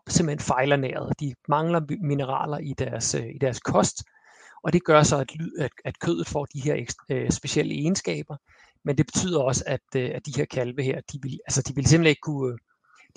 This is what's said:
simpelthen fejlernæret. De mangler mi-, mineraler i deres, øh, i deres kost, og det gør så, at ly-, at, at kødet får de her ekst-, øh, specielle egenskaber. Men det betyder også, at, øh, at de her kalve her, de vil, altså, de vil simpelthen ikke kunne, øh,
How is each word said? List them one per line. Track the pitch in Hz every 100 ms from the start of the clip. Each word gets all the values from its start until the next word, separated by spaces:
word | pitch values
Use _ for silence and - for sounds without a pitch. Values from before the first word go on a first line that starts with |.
| -
simpelthen | - 165 147 -
fejlernæret. | 127 139 143 131 - 131 135
De | 143 123 -
mangler | 147 165 170
mi-, | 147 214 151
mineraler | 139 135 135 151 147
i | 147
deres, | 127 127 117 - 147
øh, | 117 135
i |
deres | 131 120
kost, | - 139 - - - _ _ - - -
og | -
det | 170
gør | - 151
så, | 139 147
at | 135 156
ly-, | 170 -
at, | 135 - 143
at | -
kødet | - 165 165
får | 147 139
de | 143
her | 135 139
ekst-, | 117 - -
øh, | 131 123
specielle | - 143 156 156 151
egenskaber. | 151 190 - 156 151 143 _ _ _ _ 151
Men | 139
det | 156
betyder | - 185 160
også, | 131 127 -
at, | 135 _ 131
øh, | 127
at | - -
de | 139
her | 147
kalve | - 123 127
her, | 131 135 -
de | 139
vil, | 131 156 -
altså, | 135
de | - 131
vil | 127
simpelthen | 165 160
ikke | 143
kunne, | - 143 127
øh, | 117 _ _ _ _ _